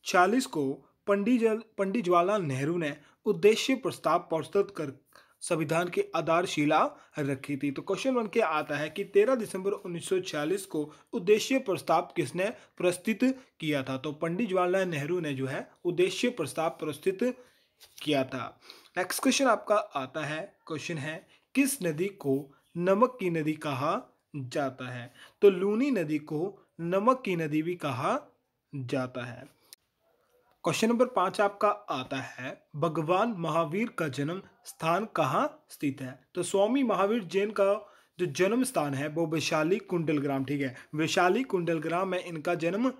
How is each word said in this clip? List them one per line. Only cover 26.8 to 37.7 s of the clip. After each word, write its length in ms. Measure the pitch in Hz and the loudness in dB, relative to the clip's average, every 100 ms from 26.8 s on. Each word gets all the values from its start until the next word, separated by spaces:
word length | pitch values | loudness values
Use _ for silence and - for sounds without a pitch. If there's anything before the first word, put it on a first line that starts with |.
नमक 420 | 170 190 220 254 | -2 2 2 0
की 120 | 240 175 | 0 -2
नदी 260 | 156 151 | 0 -2
भी 120 | 160 | -2
कहा 460 | 180 151 120 160 226 - _ _ _ _ | -4 -4 -4 -2 -2 -6 _ _ _ _
जाता 500 | 147 123 139 127 127 | -12 -4 -4 -4 -8
है। 300 | 123 120 - _ _ - _ _ _ _ _ _ _ _ | -12 -14 -20 _ _ -20 _ _ _ _ _ _ _ _
क्वेश्चन 240 | - - 226 | -4 0 2
नंबर 180 | 233 247 | 2 2
पाँच 340 | - 185 190 | 2 0 2
आपका 280 | 202 202 208 | 0 2 0
आता 480 | - - 131 127 135 | 0 -6 -6 -4 -6
है, 500 | 120 - 131 - _ 147 | -8 -10 -12 -12 _ -4
भगवान 580 | 165 156 156 180 233 196 | -2 0 2 2 2 -2
महावीर 500 | 165 160 165 185 233 | -2 0 0 -2 -4
का 200 | - 160 | -4 -6
जन्म 340 | 131 143 185 - _ | -2 -4 -6 -10 _
स्थान 440 | - - 165 175 220 - | -20 -4 0 0 0 0
कहाँ 500 | 139 165 294 - _ | 0 2 0 -4 _
स्थित 300 | - 147 127 | -6 -6 -4
है? 280 | 131 127 _ | -10 -12 _
तो 80 | - | -6
स्वामी 400 | 175 196 208 269 | 0 2 4 4
महावीर 420 | 247 180 202 233 | 2 2 2 0
जैन 260 | 175 190 208 | 0 -2 0
का 420 | 214 196 | 2 2